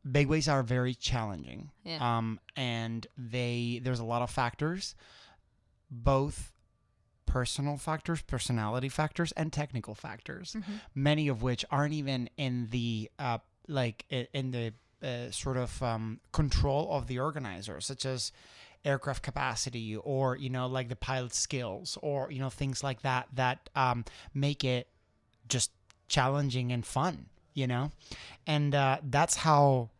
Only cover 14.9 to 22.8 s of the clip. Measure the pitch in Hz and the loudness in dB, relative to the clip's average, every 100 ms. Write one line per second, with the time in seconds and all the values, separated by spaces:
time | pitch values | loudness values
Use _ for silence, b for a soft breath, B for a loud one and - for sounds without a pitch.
14.9 | _ 135 120 120 - 135 127 120 - 123 | _ -6 -6 -6 -4 -2 -2 -2 -2 -2
15.9 | 113 110 113 _ - 147 - 139 139 160 | 0 -4 -6 _ 2 4 6 6 4 0
16.9 | 143 120 123 147 147 120 90 101 78 - | -2 -2 -2 -2 -2 -6 -8 -8 -6 -8
17.9 | 135 131 127 - B B B B B 147 | -4 -4 -2 -4 B B B B B 0
18.9 | 135 143 131 - 139 131 110 - 117 110 | 0 0 -4 -4 -2 0 0 -4 -4 -6
19.9 | 107 143 135 135 127 135 127 127 131 120 | -6 -2 2 2 0 -2 -2 -2 -2 -4
20.9 | 123 - 131 123 - - 135 120 95 180 | -6 -2 -2 -2 -2 -2 -2 -4 -6 -8
21.9 | - 151 143 131 127 135 - 135 127 | -6 -2 -2 -2 -2 -4 -2 -2 0